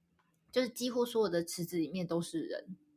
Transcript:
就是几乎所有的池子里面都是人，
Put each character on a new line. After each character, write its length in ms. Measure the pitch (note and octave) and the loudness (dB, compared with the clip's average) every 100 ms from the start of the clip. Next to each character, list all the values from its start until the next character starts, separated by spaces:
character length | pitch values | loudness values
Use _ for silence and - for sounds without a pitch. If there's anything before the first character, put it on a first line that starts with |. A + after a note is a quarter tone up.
| _ _ _ _ _ | _ _ _ _ _
就 100 | B3+ | 0
是 60 | B3+ | 0
几 220 | B3 B3 | 0 -2
乎 160 | B3 A#3+ | 2 2
所 160 | A#3 | 4
有 80 | G#3 | 4
的 160 | E3+ E3+ | 2 0
池 180 | - | -4
子 140 | E3+ F3 | -2 0
里 120 | D3+ | 0
面 180 | F#3 E3+ | 0 0
都 120 | E3+ | 0
是 220 | E3+ E3 | 0 -4
人， 340 | - - - F#3 _ | -4 -6 -8 -14 _